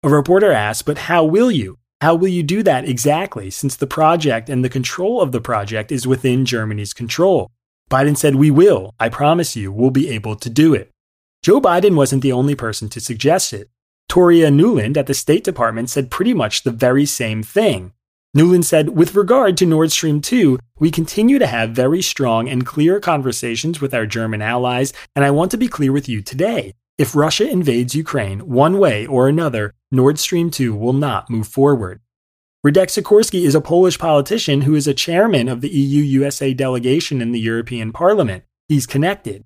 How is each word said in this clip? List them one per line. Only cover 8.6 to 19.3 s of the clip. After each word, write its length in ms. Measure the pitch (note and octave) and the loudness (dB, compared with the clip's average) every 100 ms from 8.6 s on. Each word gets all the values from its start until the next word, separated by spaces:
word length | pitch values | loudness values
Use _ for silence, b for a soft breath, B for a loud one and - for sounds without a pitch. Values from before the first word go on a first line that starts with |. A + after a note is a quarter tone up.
| G3 B2+ F#2+ - | 6 4 -2 -4
I 80 | A2+ | -4
promise 480 | - D3 E3+ D#3+ - | 0 0 0 -2 -6
you, 160 | G2 | -8
we'll 200 | G2+ B2+ | 0 0
be 180 | C3 C#3+ | 2 -2
able 260 | A#2 G#2+ G#2+ | -4 -8 -10
to 120 | A#2+ | -4
do 240 | A2+ D#3+ | 2 4
it." 160 | A#2+ F#2+ _ _ _ _ _ | 2 -2 _ _ _ _ _
Joe 200 | - B3 | 2 4
Biden 340 | A3+ F3 G3+ E3 | 4 4 4 4
wasn't 260 | C3 C3+ | 2 2
the 100 | C3+ | 0
only 240 | B2+ C#3+ C#3 | 0 0 -2
person 340 | A2+ G#2 G#2+ | -6 -8 -10
to 120 | A2+ | -12
suggest 520 | - A2+ C#3 E3+ - | -10 -2 0 0 -2
it. 160 | G#2 G#2+ _ _ _ _ | -8 -16 _ _ _ _
Toria 400 | F3 F3 E3+ D#3 | 2 6 6 6
Nuland 480 | C#3+ G3+ F#3 G#2 D3 | 4 4 2 0 -2
at 100 | C3+ | -2
the 60 | |
State 300 | - - E3+ | -4 0 0
Department 460 | - E3 A#2 A2+ B2 | 0 -2 -2 -2 -6
said 220 | C#3+ C3 | -6 -6
pretty 220 | - G#3 | -2 0
much 300 | A3 G#2+ - | 0 -2 -4
the 80 | - | -6
very 340 | A2+ B2+ C3 C#3+ | 0 2 2 0
same 360 | - A#2 A2 | -2 -6 -6
thing. 520 | G#2+ G3 A3 G#2+ F#2 _ _ _ _ C#3+ | -4 0 0 -2 -8 _ _ _ _ 2
Nuland 300 | E3+ F3+ E3 | 4 4 4
said, 240 | D#3+ D3+ | 2 2
"With 260 | D3 E3+ G3 | 2 2 2
regard 420 | G3 | 2